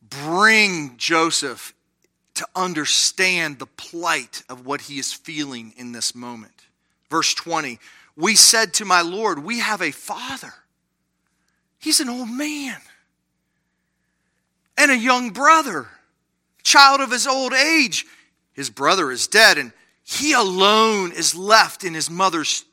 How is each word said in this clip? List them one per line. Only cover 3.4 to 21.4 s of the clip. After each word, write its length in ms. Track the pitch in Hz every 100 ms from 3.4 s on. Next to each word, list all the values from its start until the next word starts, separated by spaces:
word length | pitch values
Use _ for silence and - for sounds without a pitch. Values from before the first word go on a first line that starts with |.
| 160 135
the 80 | 135
plight 760 | - - 170 170 156 123 - _
of 160 | 127 127
what 160 | 139
he 160 | 143 139
is 160 | 127
feeling 580 | - - 156 143 123 113 120
in 140 | 123
this 220 | 120 -
moment. 520 | 123 123 120 107 _ _ _ _ _ _
Verse 240 | 160 151
twenty, 480 | - 170 160 143 117 - - _ -
"We 200 | 175 208
said 380 | - 233 214
to 100 | -
my 160 | 208 180
lord, 380 | 170 185 220 156
'We 220 | 156 233
have 200 | 214 208
a 120 | 170
father. 600 | - - 196 254 269 156 - _ _ _ _ _ _ _ _ _ _ _ _
He's 220 | 302 302
an 100 | 269
old 180 | 247 233
man. 540 | 247 302 294 277 208 - _ _ _ _ _ _ _ _ _ _ _ _ _ _ _ _ _ _ -
And 140 | 285
a 80 | 254
young 320 | 233 247 247
brother, 580 | 190 285 320 285 165 120 - _ _ _ _ _ _
child 380 | - 294 277 277
of 120 | 262
his 140 | 240 262
old 280 | 269 254
age. 500 | 254 294 320 247 151 - _ _ _ _
His 160 | - 131
brother 420 | 107 139 190 147
is 160 | 123 -
dead, 300 | 202 220 160
and 160 | 123 _ _ _
he 320 | - - 294
alone 800 | 269 196 185 190 214 220 214 180
is 220 | 160 160
left 480 | 160